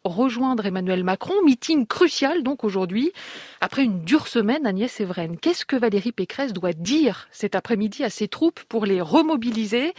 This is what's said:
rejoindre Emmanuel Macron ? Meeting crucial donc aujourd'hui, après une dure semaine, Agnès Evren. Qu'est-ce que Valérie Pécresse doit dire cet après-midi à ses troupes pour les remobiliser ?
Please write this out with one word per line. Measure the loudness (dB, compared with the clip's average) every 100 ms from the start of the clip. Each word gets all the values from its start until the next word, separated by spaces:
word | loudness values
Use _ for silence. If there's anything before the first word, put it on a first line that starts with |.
rejoindre | -6 0 0 0 0 0 -2
Emmanuel | -2 0 0
Macron ? | 0 -2 0 2 4
Meeting | 4 2 0 0
crucial | 2 2 2 0 0
donc | -2 -2
aujourd'hui, | -2 -2 -2 0 -2 -4 -14 -16 -16 -6
après | -4 0
une | 0 0
dure | 2 0 2
semaine, | 0 0 0 0
Agnès | 0 -2 -4
Evren. | -6 -4 -6 -4
Qu'est-ce | -2 -2
que | 0 0
Valérie | 2 2 0
Pécresse | -4 -4 -4 -4
doit | -2 -2
dire | -2 0 4 4 2 -8
cet | -8 -4
après-midi | -2 0 0 -2 -2
à | -6
ses | -4 -6
troupes | 0 0 -2 -6
pour | -2 0
les | 0
remobiliser ? | 4 4 4 2 0 -2 -2 0 -2